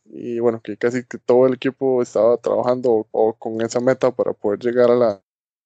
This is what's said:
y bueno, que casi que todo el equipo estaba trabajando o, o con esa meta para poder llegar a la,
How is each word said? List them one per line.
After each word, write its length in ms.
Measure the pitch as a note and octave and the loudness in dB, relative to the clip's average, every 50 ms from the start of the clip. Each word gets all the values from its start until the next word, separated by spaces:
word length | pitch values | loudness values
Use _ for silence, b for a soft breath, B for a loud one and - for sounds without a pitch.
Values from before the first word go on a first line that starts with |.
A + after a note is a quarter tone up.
| _ | _
y 340 | _ - - - B2 A#2 A#2 | _ -18 -14 -10 -8 -6 -2
bueno, 200 | A#2 A#2+ A2+ A2+ | 0 -2 -2 -2
que 180 | - - G2+ - | -6 -12 -8 -4
casi 260 | - A#2+ B2 B2+ A#2+ | -4 -2 -2 -4 -8
que 160 | - - A2 | -10 -14 -6
todo 260 | _ - B2 B2 C3 | _ 2 4 4 4
el 80 | C3 B2 | 4 2
equipo 480 | B2+ - C3+ A#2+ - C3+ C3+ C3 B2 | 0 -4 -6 -6 -4 -2 -2 0 0
estaba 360 | A#2+ - - G#2 G#2 A#2 A#2+ - | -2 -2 0 2 2 2 2 0
trabajando 520 | - A2 G#2 G#2+ A#2 B2 B2+ B2+ B2 B2+ | 0 -2 -2 -2 0 -2 -2 0 0 0
o, 180 | A2+ A2 A2 _ | 0 0 -2 _
o 220 | - A2+ A2 A2 A2+ | -2 0 0 0 0
con 280 | _ - A#2 A2+ A2 | _ -8 -8 -6 -6
esa 180 | A2+ A2+ - B2 | -6 -4 -4 -2
meta 300 | B2 C3 C3 C3 C3+ B2+ | 0 0 0 0 0 -2
para 240 | B2 - G#2 - - | 0 -2 -2 -4 -4
poder 240 | - - G#2+ G2+ F#2+ | -4 -4 -4 -4 -2
llegar 280 | A#2+ A#2+ A#2+ B2 B2 A#2+ | -4 -2 2 2 4 4
a 60 | A#2+ | 4
la, 260 | B2 A#2+ A2 G2+ G2 _ _ _ _ _ _ _ _ _ | 4 2 0 0 -4 _ _ _ _ _ _ _ _ _